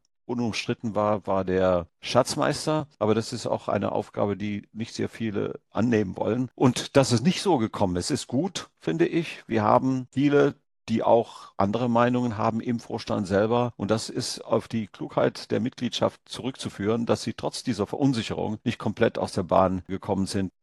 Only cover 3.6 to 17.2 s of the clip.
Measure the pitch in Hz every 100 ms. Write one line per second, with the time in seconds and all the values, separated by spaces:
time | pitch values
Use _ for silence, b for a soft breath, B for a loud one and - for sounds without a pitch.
3.6 | - 104 104 - 104 - 107 98 104 104
4.6 | - 107 113 - 107 - 113 101 104 -
5.6 | _ - 120 110 98 90 110 123 127 -
6.6 | 135 117 - 143 131 120 147 - 208 151
7.6 | 110 - 98 87 - 139 - 123 185 -
8.6 | - _ - 165 170 165 160 - - 110
9.6 | 107 120 127 131 123 131 143 143 143 -
10.6 | _ _ - 113 - 113 113 - - -
11.6 | 101 117 123 117 120 123 123 107 110 110
12.6 | 120 117 - 113 - 113 92 98 110 120
13.6 | 123 - 101 110 - - 120 - - 117
14.6 | - 117 107 - 156 - 127 - - 113
15.6 | 120 - 123 - 107 - _ - 117 -
16.6 | - - 98 117 117 107